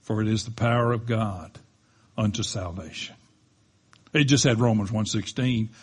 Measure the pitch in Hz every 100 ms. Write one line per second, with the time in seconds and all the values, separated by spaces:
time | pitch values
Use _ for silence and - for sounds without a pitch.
0 | - 107 107 110 120 117 120 120 120 120
1 | 117 113 107 95 85 - - _ _ _
2 | _ - 107 101 - 104 90 87 - -
3 | - - _ _ _ _ _ _ _ -
4 | _ 156 143 139 139 113 120 110 101 110
5 | 107 110 101 - 127 120 110 -